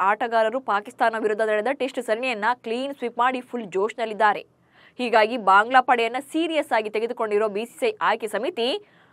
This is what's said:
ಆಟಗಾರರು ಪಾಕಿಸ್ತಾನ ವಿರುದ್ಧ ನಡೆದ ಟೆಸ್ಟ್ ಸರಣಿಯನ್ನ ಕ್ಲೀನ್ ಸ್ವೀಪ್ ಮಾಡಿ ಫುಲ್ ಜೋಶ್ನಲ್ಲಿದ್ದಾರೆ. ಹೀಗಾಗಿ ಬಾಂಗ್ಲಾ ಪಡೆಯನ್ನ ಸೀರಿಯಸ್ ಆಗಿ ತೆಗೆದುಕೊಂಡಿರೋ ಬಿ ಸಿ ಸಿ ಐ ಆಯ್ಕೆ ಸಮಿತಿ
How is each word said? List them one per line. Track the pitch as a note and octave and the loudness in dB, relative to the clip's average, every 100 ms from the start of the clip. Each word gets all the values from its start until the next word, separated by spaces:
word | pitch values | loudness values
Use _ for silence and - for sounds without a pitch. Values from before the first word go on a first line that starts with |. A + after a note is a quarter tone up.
ಆಟಗಾರರು | F#3+ G#3+ A#3+ A3+ A3 A#3+ | 2 0 0 0 0 -2
ಪಾಕಿಸ್ತಾನ | C4 G3+ G#3 - A#3 A3 | -2 -2 -4 -2 0 0
ವಿರುದ್ಧ | G#3+ G#3+ | -2 0
ನಡೆದ | A3 G#3+ G#3+ | 0 0 0
ಟೆಸ್ಟ್ | C#4+ C4 C4+ | -2 -4 -4
ಸರಣಿಯನ್ನ | A#3+ A3 C4 A3 G#3+ | -4 -2 -2 -2 -2
ಕ್ಲೀನ್ | B3 A#3 A#3 C4+ | -2 -4 -6 -6
ಸ್ವೀಪ್ | C#4 A#3+ A#3+ | -6 -6 0
ಮಾಡಿ | B3+ C4 | 0 0
ಫುಲ್ | B3 B3 | -6 -10
ಜೋಶ್ನಲ್ಲಿದ್ದಾರೆ. | G#3+ F#3 G#3 - A3+ G#3 G#3+ F#3+ - _ _ _ - - | -4 -2 -2 -2 -6 2 2 2 -6 _ _ _ -18 -8
ಹೀಗಾಗಿ | B3 A3 G#3+ B3 | 2 4 4 2
ಬಾಂಗ್ಲಾ | G3 F#3+ A3 C4 | 4 6 6 4
ಪಡೆಯನ್ನ | B3+ C#4 A3+ B3 C#4 | 4 2 0 -4 -6
ಸೀರಿಯಸ್ | D#4 E4 D#4+ - | -4 -2 -2 0
ಆಗಿ | A3+ G#3+ | -2 -2
ತೆಗೆದುಕೊಂಡಿರೋ | G#3+ A3+ B3 A3 G#3 A3 | -2 -4 -4 -2 0 0
ಬಿ | G3 A#3+ | -2 -8
ಸಿ | - | -4
ಸಿ | A#3+ | -4
ಐ | G#3+ | -2
ಆಯ್ಕೆ | E3+ A3+ A3 | -2 -2 -4
ಸಮಿತಿ | G3+ B3+ F4+ A#3 G#4 G#4 _ _ | -6 -6 -4 -4 -4 -8 _ _